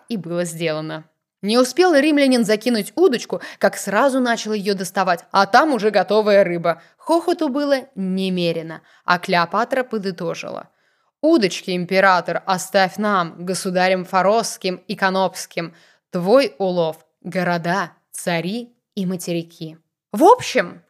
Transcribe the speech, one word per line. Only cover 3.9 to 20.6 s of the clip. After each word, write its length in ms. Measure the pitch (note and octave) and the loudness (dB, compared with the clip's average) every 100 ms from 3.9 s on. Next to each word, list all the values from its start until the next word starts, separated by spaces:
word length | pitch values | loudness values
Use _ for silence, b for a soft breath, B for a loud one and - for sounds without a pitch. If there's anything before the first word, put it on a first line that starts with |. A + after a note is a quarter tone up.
| G3+ C#4 C4 | 0 2 2
начал 320 | B3 A3+ G#3+ | 0 -2 -4
её 220 | G#3+ G3 F#3+ | -4 -2 -4
доставать, 500 | F#3 G3 F#3 F3 - | -4 -2 0 -2 -2
а 140 | F#3+ G3 | 0 4
там 280 | A#3+ D#4 | 4 4
уже 160 | B3 G#3+ | 2 2
готовая 560 | G3+ F3+ G#3+ G#3+ G3+ F3+ | 2 2 2 4 4 4
рыба. 360 | E3+ E3+ D#3+ b b | 2 -2 -4 b b
Хохоту 520 | - E4 E4+ E4+ D#4 | 0 0 2 0 0
было 320 | C4 C#4+ C4+ B3+ G3 | 0 0 0 -2 -8
немерено, 840 | F#3+ F#3 F#3+ F3+ E3+ E3 D#3+ D#3 b b | -4 -2 -2 0 -2 -2 -8 -14 b b
а 160 | - F3+ | -2 -2
Клеопатра 640 | F3 F3 E3 G3 A#3+ C4 | 0 0 0 -2 -2 -2
подытожила: 840 | B3+ A3 F#3+ F3 E3+ E3 - - - _ _ _ _ _ | -4 -6 -6 -8 -8 -8 -10 -12 -14 _ _ _ _ _
«Удочки, 480 | D4+ E4 F#3+ - - | 2 4 2 -2 -6
император, 720 | F3+ F3 F#3+ G3 F3+ E3+ E3+ - | -6 0 2 4 4 0 -6 -2
оставь 500 | F#3 - G3+ F#3 F#3 | -4 0 0 0 0
нам, 480 | G#3+ G3 E3+ - F3+ | -2 0 -2 -6 -8
государям 600 | F3 G3 F3+ F#3 F#3 F3+ | -6 -4 0 2 0 0
Форосским 760 | F#3+ F#3 A3+ G#3 - F#3+ F3+ - | 0 2 2 0 -6 -8 -8 -10
и 80 | F#3+ | -2
Канопским. 800 | F#3+ F#3+ F#3 - - - E3 b b b _ | 0 0 -2 -4 -10 -10 -10 b b b _
Твой 460 | F3+ F3 B3+ C4 - | -6 2 4 4 -2
улов — 480 | G3 F3+ D#3+ D#3 _ _ | -2 0 -2 -4 _ _
города, 680 | F3+ F3+ F3+ F3 E3+ F#3 E3 - _ | -8 -4 -2 -2 -2 -2 -4 -10 _
цари 600 | - - E3+ E3+ A3+ A#3 _ _ - | -10 -4 -4 -4 -8 -10 _ _ -6
и 100 | F#3 | -6
материки». 720 | F#3 F3+ E3+ E3 - D#3+ E3 _ _ _ | -6 -6 -6 -8 -14 -18 -18 _ _ _
В 120 | G#3 E4+ | 4 6
общем, 580 | B4+ - B3+ | 6 2 -2